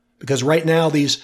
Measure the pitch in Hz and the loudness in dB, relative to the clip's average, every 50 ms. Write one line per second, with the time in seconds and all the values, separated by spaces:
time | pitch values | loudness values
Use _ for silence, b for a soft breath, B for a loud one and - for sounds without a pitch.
0 | _ _ _ - - - 135 127 123 143 156 170 160 160 160 165 165 160 151 151 | _ _ _ -14 -6 -4 -4 -2 0 0 0 0 2 2 0 2 2 0 0 0
1 | 143 135 - B | 0 0 -2 B